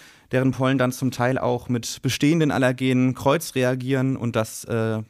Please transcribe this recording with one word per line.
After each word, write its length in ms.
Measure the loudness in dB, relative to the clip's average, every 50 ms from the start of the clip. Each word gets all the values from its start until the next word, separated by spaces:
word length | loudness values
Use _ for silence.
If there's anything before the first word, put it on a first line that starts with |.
| -20 -20 -20 -20 _ -2
deren 200 | -2 2 2 2
Pollen 260 | 0 2 0 0 2
dann 140 | 2 0 0
zum 180 | -2 -2 -4 -4
Teil 280 | -2 0 0 0 0 0
auch 300 | 0 -2 -2 -2 -2 -4
mit 320 | -4 -4 -4 -6 -10 -4
bestehenden 500 | -4 -2 0 2 2 4 4 4 2 2
Allergenen 640 | 2 2 2 2 2 0 0 2 2 4 2 2 0
kreuzreagieren 1000 | 0 2 2 2 2 0 -4 -2 0 0 0 0 -2 -2 -2 0 0 0 0 -2
und 200 | -2 -2 -2 0
das, 300 | 0 -2 -2 -6 -14 -8
äh, 360 | -4 -2 -2 -2 -2 -2 -4 -6